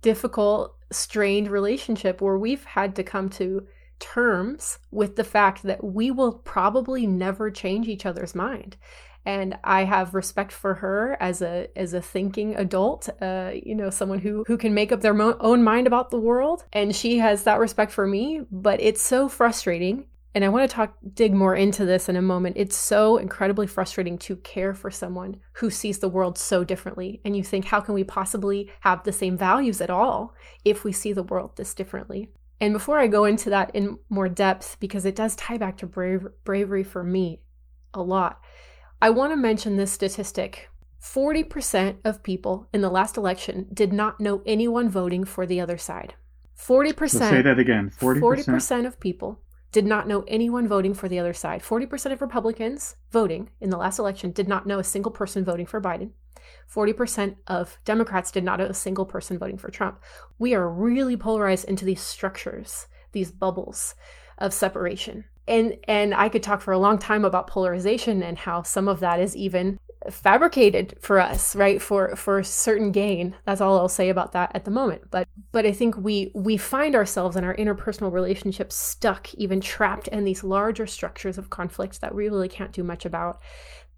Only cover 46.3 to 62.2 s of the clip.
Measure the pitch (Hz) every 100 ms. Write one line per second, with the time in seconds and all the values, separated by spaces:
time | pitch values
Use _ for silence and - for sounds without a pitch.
46.3 | - - - - 262 294 302 311 - 214
47.3 | 135 135 123 123 110 98 - 127 143 165
48.3 | 269 - 180 - 240 247 - 185 180 -
49.3 | 214 - - - 214 202 214 214 202 202
50.3 | 220 233 247 226 196 190 196 190 180 175
51.3 | 170 160 175 - 226 269 277 269 262 262
52.3 | 240 226 226 226 285 - - - 226 196
53.3 | 170 220 - 196 175 185 190 202 190 180
54.3 | 175 196 196 202 196 190 196 214 - 196
55.3 | 196 185 175 175 220 185 170 196 - -
56.3 | - - - - 214 208 220 240 - 196
57.3 | 196 - 180 175 - - 220 226 185 -
58.3 | 196 180 190 190 190 190 190 190 - -
59.3 | 180 190 190 - - 190 - - - -
60.3 | - 247 208 175 170 233 254 262 233 220
61.3 | 220 202 190 - 190 190 190 - -